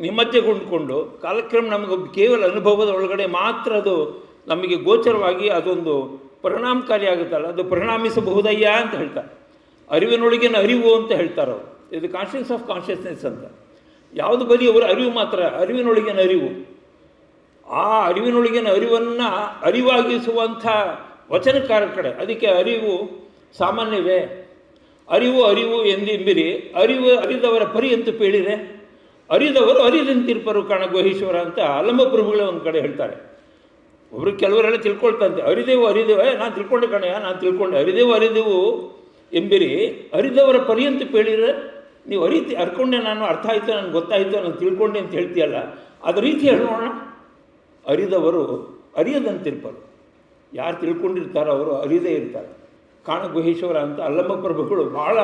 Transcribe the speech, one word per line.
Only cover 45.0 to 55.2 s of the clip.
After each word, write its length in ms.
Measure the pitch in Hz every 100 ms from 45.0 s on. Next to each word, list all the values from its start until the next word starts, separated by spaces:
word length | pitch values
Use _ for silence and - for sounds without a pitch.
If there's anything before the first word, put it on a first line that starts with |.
| 180
ಹೇಳ್ತೀಯಲ್ಲ, 440 | 175 175 170 147 123 - - - _
ಅದ 140 | 165 185
ರೀತಿ 320 | 277 311 277
ಹೇಳೋಣ. 400 | 226 233 220 233 - - - - _ _ _ _ _ -
"ಅರಿದವರು 680 | 156 196 185 160 170 131 123 - - _ -
ಅರಿಯದಂತಿರ್ಪರು." 960 | 220 285 220 180 151 143 113 113 - _ _ _ _ _ _
ಯಾರು 240 | 131 156 -
ತಿಳ್ಕೊಂಡಿರ್ತಾರೋ 720 | 165 170 185 180 160 160 151
ಅವರು 240 | 139 156 135
ಅರಿದೇ 340 | 139 175 175
ಇರ್ತಾರೆ. 520 | 151 120 117 92 - - _ _ _ -
ಕಾಣ 280 | 165 190
ಗುಹೇಶ್ವರ 440 | 156 165 170 180 156
ಅಂತ 220 | 147 147
ಅಲ್ಲಮ 420 | 156 160 180 185
ಪ್ರಭುಗಳು 440 | 180 156 147 190 131
ಭಾಳ 340 | 139 151 220